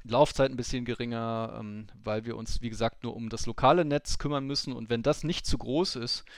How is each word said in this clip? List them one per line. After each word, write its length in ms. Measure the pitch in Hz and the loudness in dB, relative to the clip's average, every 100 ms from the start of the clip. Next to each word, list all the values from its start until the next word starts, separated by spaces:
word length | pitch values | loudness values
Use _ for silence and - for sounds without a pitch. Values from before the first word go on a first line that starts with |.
Laufzeit 480 | - 117 147 - 135 | 0 4 6 6 2
ein 60 | 123 | 2
bisschen 300 | 120 131 120 | -4 -4 -2
geringer, 720 | 117 120 117 113 113 113 110 | -4 -4 -4 -4 -4 -4 -8
ähm, 280 | 107 104 107 98 | -10 -10 -12 -10
weil 220 | 107 107 | -4 -4
wir 140 | 113 113 | -4 -8
uns, 240 | 113 - | -2 -2
wie 80 | 117 | -2
gesagt, 320 | 110 113 - | 0 -2 -2
nur 120 | 117 | -8
um 140 | - 113 | -6 -8
das 160 | 113 | -4
lokale 400 | - 113 131 175 | -4 4 6 6
Netz 320 | 156 143 - - | 4 0 0 -2
kümmern 300 | 143 143 135 | 0 -2 -2
müssen. 260 | 139 - | -4 -4
Und 160 | 120 113 | -8 -2
wenn 140 | 117 | 0
das 220 | 117 151 | 2 2
nicht 200 | 151 175 | 0 -2
zu 140 | - 120 | 0 0
groß 380 | - 139 190 127 | 2 0 0 -2
ist, 280 | 117 - - | -4 -4 -6